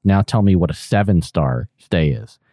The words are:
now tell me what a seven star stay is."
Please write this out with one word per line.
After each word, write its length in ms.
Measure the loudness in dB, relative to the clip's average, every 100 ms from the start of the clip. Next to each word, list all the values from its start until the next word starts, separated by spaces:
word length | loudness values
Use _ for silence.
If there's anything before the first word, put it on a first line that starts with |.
now 160 | 0 0
tell 220 | 2 0
me 120 | 2
what 160 | 2 0
a 40 |
seven 480 | -4 -2 0 2 0
star 480 | 0 -2 -2 -4 -8 _
stay 320 | _ 0 0
is." 280 | -2 -8 _ _